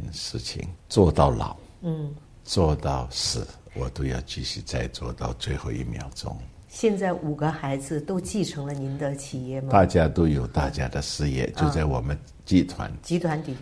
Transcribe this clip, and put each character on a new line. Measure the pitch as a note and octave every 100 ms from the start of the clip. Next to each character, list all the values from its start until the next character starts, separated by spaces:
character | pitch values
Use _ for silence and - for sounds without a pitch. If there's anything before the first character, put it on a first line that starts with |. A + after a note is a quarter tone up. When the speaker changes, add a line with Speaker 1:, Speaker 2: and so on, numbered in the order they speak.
| -
Speaker 1:
事 | - - A#2
情， | - - F2+ - -
做 | A2 F2
到 | - C#3+
老。 | A2+ G#2 - - -
Speaker 2:
嗯。 | E3+ D#3+ D3 D3 - -
Speaker 1:
做 | - G2+ D#2 -
到 | D2 C2+ B1+
死， | - - - - - - -
我 | C2
都 | -
要 | C2+ -
继 | - -
续 | - - -
再 | - -
做 | - -
到 | - -
最 | B1 - C2
后 | A#1+
一 | B1
秒 | A#1+ A#1 C2+ -
钟。 | - - - - -
Speaker 2:
现 | - A3+ G3
在 | F#3+
五 | F3 D3+ D3
个 | D3+
孩 | D#3 C#3 C3+
子 | C3+ D#3
都 | D3+ F#3
继 | F#3 A3
承 | E3+ C#3+ C#3
了 |
您 | C#3 C3+ C#3
的 | C#3+ C#3
企 | - B2+ B2+
业 | C3+
吗？ | C3+
Speaker 1:
大 | G2+ F2+
家 | F2 D#2+
都 | - D#2+
有 | C#2+ B1
大 | - -
家 | C#2 B1+
的 | -
事 | - - D2
业， | C2 A#2+ -
Speaker 2:
啊。 |
Speaker 1:
就 | D3+
在 | C#3+ D2+
我 | B1+
们 | - - - -
集 | - F#2
团。 | - - - C3
Speaker 2:
集 | - E3+
团 | E3+ D#3
底 | D3+ B2+